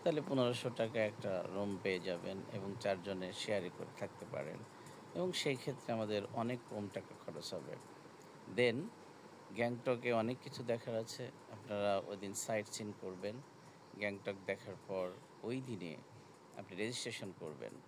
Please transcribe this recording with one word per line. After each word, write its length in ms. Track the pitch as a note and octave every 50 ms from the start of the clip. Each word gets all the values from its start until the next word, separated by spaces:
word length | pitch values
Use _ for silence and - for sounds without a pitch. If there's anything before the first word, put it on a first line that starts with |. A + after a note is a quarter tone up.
| -
তাহলে 180 | F3 D#3+ D3+ C#3 -
পনেরোশো 400 | C#3+ C3+ B2 A#2+ A#2+ A#2+ - B2+ A#2+ -
টাকায় 280 | A#2 A2 A2 A#2 G#2+
একটা 380 | G#2 G#2 - - G#2 F#2+ F2+ F2 - F2+
রুম 220 | G2 G2+ G2+ G2 F#2 -
পেয়ে 160 | G2+ F#2+ F2+
যাবেন 380 | E2+ F#2 F2+ F2 F2+ F#2 F#2+ F#2+ - - -
এবং 200 | G#2 F#2+ G2 G2+ -
চারজনে 520 | - G2+ G2 F#2 F2 G2 G2 F#2 F#2 F2+ G#2
শেয়ারে 360 | - - - G#2+ G2+ F2 F2+ - -
করে 220 | E2+ D#2+ - -
থাকতে 260 | - F#2 - - - -
পারেন 240 | - C#2 C#2 D2+ F2 F#2 A2+ - - - - - - - - - -
এবং 160 | E3+ F3 F#3
সেই 240 | F3 - - D3+ C3+
ক্ষেত্রে 380 | B2+ - - C3 - - - A#2+
আমাদের 280 | A2+ A2 G#2 G#2+ G#2 G2+ - -
অনেক 260 | B2 A2+ A#2 B2+ A#2+ - -
কম 180 | A#2 G#2+ G#2 G2 -
টাকা 220 | - F#2+ - - - -
খরচ 280 | - E2 D#2 - - F#2+
হবে। 220 | F2 C#2 - D2 - - - - - - - - - - - - - - - F#2+ G2
Then 240 | B2 A#2+ A2 B2+ E3+ A#3 - - - - - - - - - - - - G2
গ্যাংটকে 580 | G#2+ A#2+ A#2+ B2 A#2 B2 C3+ B2+ A#2 A#2+ B2 A#2+
অনেক 240 | A2+ A2 A2+ B2+ B2 -
কিছু 200 | C#3 - - A#2+
দেখার 320 | A#2 A#2 A#2 - - A#2
আছে। 360 | A2 A2+ A2+ - - B2+ A#2+ - - - -
আপনারা 500 | A#2 G#2 G2+ - G#2 G2+ G2+ G2+ G2 G2 - -
ওই 100 | G2+ G2
দিন 120 | G2 G2 G2
সাইট 320 | - - - A2+ A2 G#2 -
সিন 260 | - - A2 G#2 G2+ -
করবেন। 340 | - F#2+ F#2 F2+ F#2+ G2+ G#2+ B2+ C#3 - - - - - - - - - - -
গ্যাংটক 340 | G#2 G#2 G2 G2 - - G2 F#2+ G2 -
দেখার 260 | G2 - - - F#2+ F2+ - -
পর 220 | G2 F#2+ F#2 F2+ F#2 F#2+ - - - - -
ওই 180 | G#2+ B2 C3 C3 B2
দিনে 280 | A#2 F#2 F2+ E2+ D2+ - - - - - - - - - - - - -
আপনি 200 | G2+ - F#2+ F2
রেজিস্ট্রেশন 540 | G#2+ A2+ B2+ - - B2 A2 - A2+ G2 F2+ -
করবেন। 320 | F2 D#2+ D2+ C2+ A#1+ G#1+ - - -